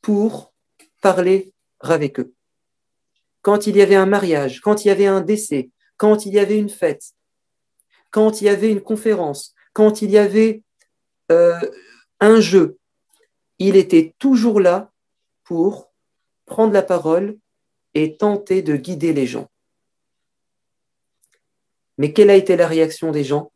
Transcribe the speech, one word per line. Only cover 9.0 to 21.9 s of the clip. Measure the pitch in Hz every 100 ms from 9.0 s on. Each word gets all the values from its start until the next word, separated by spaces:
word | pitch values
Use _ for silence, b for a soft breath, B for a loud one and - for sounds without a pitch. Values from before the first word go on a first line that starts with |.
| 226 196 156 143 - _ _
quand | - 214 208
il | 202
y | 208
avait, | 202 202 220 220 _ _ _ _ _ _ -
euh, | 165 170 170 - b b b b _
un | 208 220
jeu, | 170 190 - - _ _ _ _ _ _ _ _
il | 190 196
était | 170 165 160 _
toujours | 269 254 226 208
là | 180 180 214 _ _ _ _ _
pour | _ 170 185 208 _ _ _ _ _ _ _
prendre | - 220
la | 202
parole | 190 175 156 165 202 214 _ _ _ _ _
et | 151 156 156
tenter | 208 202 208 190
de | 156 147
guider | 127 165 165
les | 147 127
gens. | 120 110 _ _ _ _ _ _ _ _ _ _ _ _ _ _ _ _ _ _ _ _ _ _ _ _